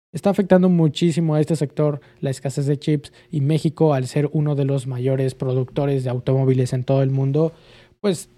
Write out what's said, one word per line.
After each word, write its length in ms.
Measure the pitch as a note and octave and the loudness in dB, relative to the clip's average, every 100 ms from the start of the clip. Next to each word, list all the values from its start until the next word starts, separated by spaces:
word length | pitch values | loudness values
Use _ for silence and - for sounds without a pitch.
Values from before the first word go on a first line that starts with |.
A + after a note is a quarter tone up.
| _ | _
Está 180 | D#3+ G3+ | -4 0
afectando 380 | F#3+ F#3 F#3 F#3 | 0 4 4 6
muchísimo 640 | F3 D#3 - E3+ D3+ E3 | 4 2 2 0 0 0
a 60 | D3+ | 0
este 160 | D3+ D#3 | 0 0
sector 440 | C#3+ - D3+ C#3+ - _ | -2 0 -2 -2 -10 _
la 100 | C#3+ | -6
escasez 360 | B2+ - D3 C#3+ | -4 -6 -2 -2
de 120 | C#3 | -2
chips 340 | - D3+ - - _ | -2 -2 -4 -20 _
y 120 | D3 | -2
México, 540 | C3+ D#3+ E3 - D#3+ | 0 0 -2 2 2
al 120 | C3+ B2 | 2 0
ser 240 | D3 D3 | -2 -2
uno 220 | D#3 D3 | -2 -2
de 120 | C#3+ C#3 | 0 0
los 200 | C#3 B2+ | -2 -4
mayores 480 | B2 B2+ C3 C3 | -4 -2 0 -2
productores 720 | C3 C3 B2+ B2+ - C#3+ C#3 | -4 -4 -2 -2 -2 -2 -2
de 60 | B2+ | -2
automóviles 600 | B2 C3+ C3 C3 C3 B2+ | -4 0 2 2 2 0
en 120 | C3 | -2
todo 180 | B2+ C3+ | 0 0
el 80 | C3+ | 2
mundo, 420 | C3+ C3+ D3 D#3+ - - - - _ | 0 0 0 -2 -4 -18 -20 -20 _
pues 300 | G3+ E3 - | -4 -4 -8